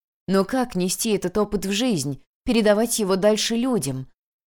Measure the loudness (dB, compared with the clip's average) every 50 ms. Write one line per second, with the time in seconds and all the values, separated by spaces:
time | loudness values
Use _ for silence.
0 | _ _ _ _ _ 0 0 2 2 2 0 -2 -2 -2 -2 -2 -2 -2 -2 -2
1 | -2 -2 -2 0 -2 -2 -2 -2 -2 0 -2 -6 -4 -2 -2 -2 0 0 0 0
2 | -2 -4 -8 -10 _ _ _ _ _ 0 2 4 4 4 4 4 2 0 0 -2
3 | 0 0 0 4 4 4 2 2 0 -2 -2 -2 0 0 0 -2 -2 -2 -6 -8
4 | -10 -12 _ _ _ _ _ _ _